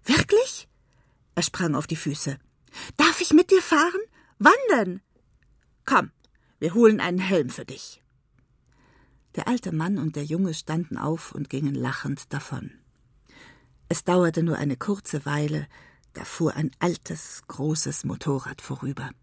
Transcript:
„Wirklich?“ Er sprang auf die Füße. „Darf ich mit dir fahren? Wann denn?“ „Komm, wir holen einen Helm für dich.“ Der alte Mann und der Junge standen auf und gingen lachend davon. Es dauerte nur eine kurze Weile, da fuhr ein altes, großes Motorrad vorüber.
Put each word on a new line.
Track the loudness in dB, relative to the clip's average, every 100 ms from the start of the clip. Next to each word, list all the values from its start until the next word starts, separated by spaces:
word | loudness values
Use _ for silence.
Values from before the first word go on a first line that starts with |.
„Wirklich?“ | 4 2 4 2 2 -6 -16 _ _ _ _ _ _
Er | -4
sprang | -4 -2 -2
auf | -2 -4
die | -6
Füße. | -4 -4 -6 -8 _ _ _ -18 -12 2
„Darf | 2 2
ich | 6
mit | 6 8
dir | 4
fahren? | 6 4 4 0 -10 _ _ _
Wann | 6 6 4
denn?“ | 2 2 -6 _ _ _ _ _ _ _ _
„Komm, | 0 2 0 _ _ _ _ _
wir | -2
holen | 6 6 6
einen | 0 -2
Helm | 2 2 0
für | -6
dich.“ | -12 -14 -16 -20 _ _ _ _ _ _ _ _ _ _ _ _ _
Der | -6 -2
alte | -2 -2
Mann | -4 -2 -2
und | -2
der | -4
Junge | -4 -2 -2
standen | -2 -4 -4 -4 -6
auf | -4 -4 -6
und | -10 -8
gingen | -4 -4
lachend | -2 -4 -6 -6 -8 -8
davon. | -10 -8 -10 -10 -18 _ _ _ _ _ -20 -20 _ _ _ -4
Es | -4
dauerte | 2 4 4 2
nur | -2 0
eine | -2 -4
kurze | -4 -4 -4 -6
Weile, | -4 -2 -2 -4 -8 -16 -20 _ _
da | -14
fuhr | -12 -2 -2
ein | 0 -4 _
altes, | -2 -2 -10 -12 -10 -16 -14
großes | -6 -4 -2 -4 -4
Motorrad | -6 -6 -4 -4 -6 -14
vorüber. | -12 -8 -8 -8 -12 -14